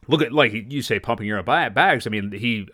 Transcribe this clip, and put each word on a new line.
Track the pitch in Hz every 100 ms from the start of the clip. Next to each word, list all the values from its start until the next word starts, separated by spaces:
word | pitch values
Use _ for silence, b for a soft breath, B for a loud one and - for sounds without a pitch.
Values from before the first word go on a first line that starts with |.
| -
look | 151
at, | 131
like | 147 127
you | 104 110 143
say, | - 104
pumping | - 110 104
your | 104
own | 92
ba-, | 151 131
bags. | 101 190 135 113
I |
mean, | 107 101
he | 101 120 110 92